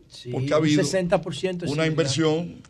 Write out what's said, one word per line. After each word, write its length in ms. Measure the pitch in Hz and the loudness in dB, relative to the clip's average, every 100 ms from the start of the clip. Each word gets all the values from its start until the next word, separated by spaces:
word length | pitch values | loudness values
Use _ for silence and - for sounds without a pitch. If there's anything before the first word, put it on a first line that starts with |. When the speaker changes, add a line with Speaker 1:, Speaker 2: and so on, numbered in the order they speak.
| - | -14
Speaker 1:
Sí, 220 | - 123 | -18 -8
Speaker 2:
porque 240 | 123 135 | -4 0
ha 20 | 151 | 2
Speaker 1:
un 40 | |
Speaker 2:
habido 180 | 156 - | 4 4
Speaker 1:
sesenta 380 | - 185 175 185 | 2 0 2 0
por 160 | 185 139 | -2 -6
ciento 300 | 185 180 165 | -4 -4 -4
de 60 | |
Speaker 2:
una 120 | 147 | 0
Speaker 1:
seguridad. 80 | 160 | 0
Speaker 2:
inversión 680 | 156 143 151 156 156 170 - | 0 0 2 2 2 -2 -10